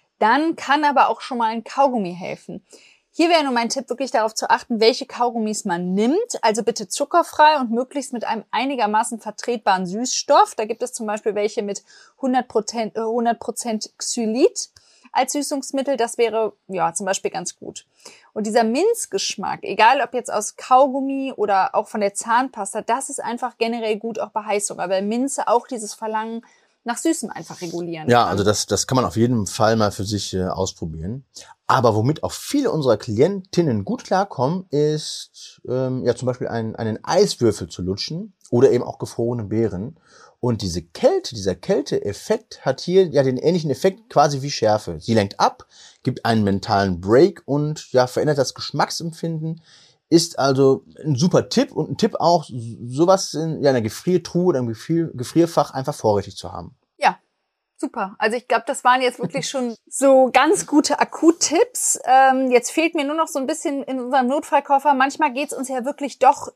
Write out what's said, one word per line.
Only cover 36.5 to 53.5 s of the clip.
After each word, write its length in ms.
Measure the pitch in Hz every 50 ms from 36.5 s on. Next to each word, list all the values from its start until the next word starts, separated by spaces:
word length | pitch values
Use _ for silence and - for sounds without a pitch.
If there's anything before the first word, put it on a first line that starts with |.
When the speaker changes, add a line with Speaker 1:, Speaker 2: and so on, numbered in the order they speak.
| - 117 113 110 -
Speaker 2:
einen 280 | - 113 110 107 - -
Eiswürfel 640 | - - 180 208 180 - - 120 113 101 - 92 82
zu 120 | - -
lutschen 540 | 90 90 95 101 - - 156 170 208 214 _ _ _ _
oder 180 | - 120 127 127
eben 120 | 107 120 -
auch 160 | - - -
gefrorene 460 | - 117 - - 117 117 123 120 107
Beeren. 520 | 95 110 110 113 104 95 90 101 131 160 _ _ _ _ - - - _ _
Und 220 | - 123 117 107
diese 220 | 98 92 82 90 76
Kälte, 500 | _ - - - 269 392 381 359 - 117
dieser 220 | 110 95 95 92
Kälteeffekt 1080 | - - - 196 247 294 - - - 101 101 95 - - - 214 240 - _ - - -
hat 180 | 143 127 -
hier 260 | - - 180 190 190 165
ja 160 | 123 143 135
den 140 | 135 127 127
ähnlichen 340 | - 147 180 180 156 160
Effekt 400 | 131 - - 190 190 - _ -
quasi 320 | - 156 147 156 147 135 135
wie 80 | 143
Schärfe. 480 | - - 117 107 104 107 - - 85 76
Sie 160 | - - 113
lenkt 240 | 110 101 98 - -
ab, 260 | 202 247 - - - _ _ - - - _ _ -
gibt 200 | - 127 - -
einen 200 | 117 113 110 107
mentalen 580 | 98 98 98 - - 110 98 101 98 92 85
Break 400 | 90 95 110 131 170 202 180 - -
und, 460 | - 135 147 147 151 156 - - - -
ja, 120 | 123 123
verändert 320 | 127 - 117 - 147 147 139
das 160 | 127 - -
Geschmacksempfinden. 1120 | - - - - 143 170 - - - - 170 160 - - 165 165 160 160 160 165 165 _ _ _ _ _ _ _ _ _ _
Ist 300 | 160 170 165 - - -
also 460 | 131 139 135 131 139 135 196 - - - - - -
ein 120 | 151 143
super 340 | 117 156 185 - 135 - -
Tipp 220 | - 220 277 285
und 180 | - - 156 -
ein 80 | 135 -
Tipp 160 | - 220 - -
auch, 260 | - 165 175 165 151 - - 123 113 117 113 - 117
sowas 480 | 120 127 135 170 180 190 190 - - -
in, 300 | 151 160 160